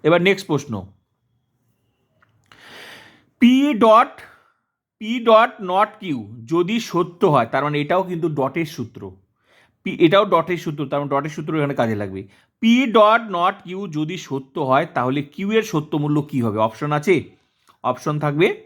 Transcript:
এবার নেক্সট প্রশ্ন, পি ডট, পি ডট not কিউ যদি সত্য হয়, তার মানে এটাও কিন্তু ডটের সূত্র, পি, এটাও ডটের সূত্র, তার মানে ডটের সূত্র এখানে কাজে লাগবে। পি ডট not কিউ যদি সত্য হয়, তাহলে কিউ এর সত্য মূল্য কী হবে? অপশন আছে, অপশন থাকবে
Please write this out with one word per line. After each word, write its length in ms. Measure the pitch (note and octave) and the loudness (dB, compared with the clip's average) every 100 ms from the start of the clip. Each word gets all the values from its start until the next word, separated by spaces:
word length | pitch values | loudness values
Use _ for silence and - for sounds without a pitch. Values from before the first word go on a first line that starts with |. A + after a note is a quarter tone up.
এবার 180 | D3+ F3 | 2 2
নেক্সট 240 | F3+ G3 - | 2 0 -2
প্রশ্ন, 260 | D3 - G#2+ F#2 _ _ _ _ _ _ _ _ _ _ _ _ _ _ _ _ _ - - - - - _ _ _ | -6 -4 -12 -12 _ _ _ _ _ _ _ _ _ _ _ _ _ _ _ _ _ -20 -20 -20 -20 -20 _ _ _
পি 140 | A#3+ C4 C#4+ | 4 6 2
ডট, 380 | A3+ A3+ A3 C4+ - - _ _ _ _ _ _ _ | 4 6 6 4 -4 -20 _ _ _ _ _ _ _
পি 120 | G#3+ B3 | -6 -2
ডট 340 | A3+ A3 A#3+ A#3+ F#3 | 4 6 4 -2 -4
not 200 | F#3 G#3+ - | 0 0 -4
কিউ 180 | F#3 C3 G#2 A#2 A2+ | -8 -8 -8 -16 -4
যদি 240 | E3 F3 A3+ | -2 0 -2
সত্য 460 | A3+ E3+ F3 - G3 | -2 -4 -4 0 2
হয়, 200 | C#3+ A2+ | 2 2
তার 180 | C3+ | -2
মানে 120 | C#3+ D3 | -2 -4
এটাও 220 | D3 F3 | -2 -2
কিন্তু 240 | F3+ F3 E3 | -2 -4 -4
ডটের 360 | C#3+ C3+ E3 | -2 -4 -4
সূত্র, 460 | D#3 - A2+ - G2 F2+ _ _ _ _ _ _ | -6 -8 -12 -12 -18 -18 _ _ _ _ _ _
পি, 80 | - - | -12 2
এটাও 240 | E3 G3 | 4 4
ডটের 320 | G#3 F3 D#3 F3 | 4 0 0 -6
সূত্র, 240 | F3 D3 C3+ | -6 -8 -6
তার 140 | C#3+ | -6
মানে 100 | C#3+ | -2
ডটের 180 | C#3 D3+ D3+ | -4 -4 -10
সূত্র 220 | D#3+ D#3+ | -6 -4
এখানে 160 | C#3+ | -2
কাজে 220 | C#3 A#2 G#2+ | -2 -2 -2
লাগবে। 240 | G2+ F#2+ G2 _ _ _ | -6 -10 -14 _ _ _
পি 120 | A3+ A#3+ C4 | 2 4 4
ডট 360 | G#3+ G#3 A3+ A3+ F3+ | 4 6 4 0 -2
not 180 | F3 G3 | -2 -2
কিউ 160 | E3 F#3 G3 | -12 -12 -8
যদি 280 | D3+ D#3 F#3 | -6 -6 -8
সত্য 360 | - C#3 C3+ F3 | -8 -10 -8 -6
হয়, 260 | C#3 C3 E3 | 2 2 2
তাহলে 260 | C3+ B2 C#3 | -2 -2 -2
কিউ 260 | D3+ - G3 | -6 -8 0
এর 100 | A3 | 0
সত্য 300 | G#3+ D#3 D3+ D#3+ | 0 -4 -2 -4
মূল্য 260 | D3 D3 | 0 -2
কী 160 | D3 C#3 | -2 -2
হবে? 180 | A#2 G#2 | -2 0
অপশন 320 | A2 - D3 | -2 -2 -4
আছে, 220 | D3+ D3+ E3 - _ _ _ _ _ | -2 2 0 0 _ _ _ _ _
অপশন 320 | A#2 B2+ D#3+ D3+ | -6 -4 -4 -2
থাকবে 280 | D3 D3 G3 G#4 | -2 2 0 0